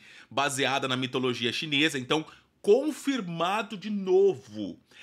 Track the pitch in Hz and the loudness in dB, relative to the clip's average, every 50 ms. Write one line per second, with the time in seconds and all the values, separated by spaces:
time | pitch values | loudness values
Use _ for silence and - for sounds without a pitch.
0 | - - - - - _ 110 127 139 143 135 131 135 123 135 143 135 131 127 127 | -20 -20 -20 -20 -20 _ -2 -2 0 0 0 0 0 0 0 0 0 0 -2 -2
1 | 131 127 131 131 127 127 117 113 117 120 113 - 165 156 147 139 151 160 143 135 | -2 -2 -2 -2 0 0 -2 0 -2 -2 -2 -2 -6 -2 0 2 2 2 0 -2
2 | 123 123 151 156 156 - - - _ _ _ _ - 208 202 247 294 311 254 - | -2 0 -2 -2 -2 -4 -14 -20 _ _ _ _ 4 4 4 4 4 0 -4 -4
3 | - 277 277 240 190 175 170 165 165 180 202 220 214 208 220 185 170 214 214 202 | -4 -2 -2 -2 -4 -6 -4 -2 -2 -2 0 -2 -4 -6 -8 -10 -8 -6 -6 -4
4 | 190 185 185 190 202 196 156 120 - 101 104 107 104 92 85 - _ _ - - | 0 4 4 6 6 6 4 0 -8 -14 -8 -8 -6 -8 -8 -12 _ _ -20 -20